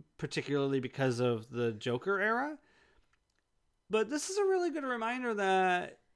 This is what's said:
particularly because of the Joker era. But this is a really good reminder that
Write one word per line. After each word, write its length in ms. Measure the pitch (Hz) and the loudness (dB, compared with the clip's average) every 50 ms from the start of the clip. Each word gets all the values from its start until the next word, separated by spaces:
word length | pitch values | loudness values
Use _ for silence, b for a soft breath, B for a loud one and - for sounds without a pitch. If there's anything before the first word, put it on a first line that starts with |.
| 151 _ _ - | -18 _ _ -10
particularly 640 | - 143 - 165 - - 139 143 139 139 139 135 | -10 -6 -6 -4 -4 -2 0 0 2 2 2 0
because 400 | 127 131 - - 135 131 123 117 | -2 -2 -2 0 0 2 2 2
of 300 | 127 123 120 113 110 117 | 2 2 2 0 -2 -6
the 240 | 127 117 120 117 113 | -4 -2 0 0 0
Joker 460 | 104 - 127 117 120 - 190 196 190 | -2 -2 -2 -2 -2 0 0 0 0
era. 380 | 196 214 226 240 269 294 311 285 b b b b b b b b b b b b _ _ _ _ _ _ _ _ _ _ _ _ _ - | 2 2 2 0 0 -2 -6 -8 b b b b b b b b b b b b _ _ _ _ _ _ _ _ _ _ _ _ _ -2
But 200 | 190 220 220 202 | 0 0 2 2
this 200 | 285 302 - - | -2 -4 -4 -2
is 80 | 381 403 | -2 0
a 80 | 403 | 2
really 260 | 381 381 370 349 339 | 2 2 2 0 0
good 120 | 277 311 277 | -2 -4 -4
reminder 500 | 262 247 233 220 226 247 254 254 240 226 | -4 -2 -2 -2 -2 -4 -2 -2 -2 0
that 640 | 208 202 190 190 190 185 185 180 175 180 - - - _ _ _ | 0 2 4 4 4 4 4 4 2 0 -4 -10 -16 _ _ _